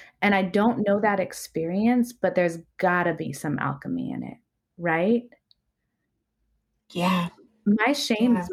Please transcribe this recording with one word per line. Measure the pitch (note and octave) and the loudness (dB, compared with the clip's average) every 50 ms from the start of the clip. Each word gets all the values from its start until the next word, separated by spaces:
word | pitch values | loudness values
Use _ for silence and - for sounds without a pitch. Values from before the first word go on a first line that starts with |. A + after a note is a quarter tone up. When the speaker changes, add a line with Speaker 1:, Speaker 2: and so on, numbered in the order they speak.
| - - _ - | -20 -20 _ -2
Speaker 1:
And | - G3+ G3+ | 0 2 2
I | G3 F#3+ | 2 2
don't | F3+ F3+ G3+ G#3 A#3+ A#3+ - G#3 | 2 2 2 2 2 2 0 0
know | G3+ G3+ G3+ | 0 0 2
that | G#3 G#3+ G3+ F#3+ | 2 0 0 0
experience, | F3+ - - - - - - D#3+ E3 E3 F3+ G3 A3 A#3 B3 B3 A#3 A#3+ - | -2 -4 -6 -14 -12 -8 -6 -6 -4 -2 -2 0 2 2 4 2 2 0 -2
but | _ - F#3 F#3 | _ -2 0 2
there's | F#3 F3 E3+ E3 E3+ E3 _ _ | 2 0 0 -2 -6 -12 _ _
gotta | - F#3 F3+ F3+ F3+ F3 F3 D#3+ | -2 0 2 2 2 2 0 -2
be | D#3 D#3+ - C#3+ | -2 -6 -8 -8
some | - - D3+ C#3+ - | -6 -6 -4 -4 -2
alchemy | - C#3 C#3 C#3 - - E2+ E2+ - - | -2 -4 -4 -6 -6 -6 -6 -6 -6 -6
in | - - - | -6 -8 -10
it, | - - - _ _ _ _ _ _ _ | -10 -14 -18 _ _ _ _ _ _ _
right? | - E3+ E3+ D#3+ E3 F3 G#3 A#3 A#3+ A#3+ - _ _ _ _ _ _ _ _ _ _ _ _ _ _ _ _ _ _ _ _ _ _ _ _ _ _ _ _ _ _ _ - | -6 -4 -2 0 0 2 2 2 0 -2 -6 _ _ _ _ _ _ _ _ _ _ _ _ _ _ _ _ _ _ _ _ _ _ _ _ _ _ _ _ _ _ _ -10
Speaker 2:
Yeah. | - F3 F3 F3+ F3+ F3+ F3 E3+ - - - _ _ _ - | -4 -2 0 0 0 0 -2 -4 -8 -14 -20 _ _ _ 0
Speaker 1:
My | G3+ G#3 G#3+ A3 B3+ C#4+ | 2 2 4 4 2 2
shame | - - - A#3 G#3+ A#3 B3 A#3 | 0 0 0 0 2 2 2 2
Speaker 2:
Yeah. | F#3 | 2
Speaker 1:
is | F3 F#3 | 0 -4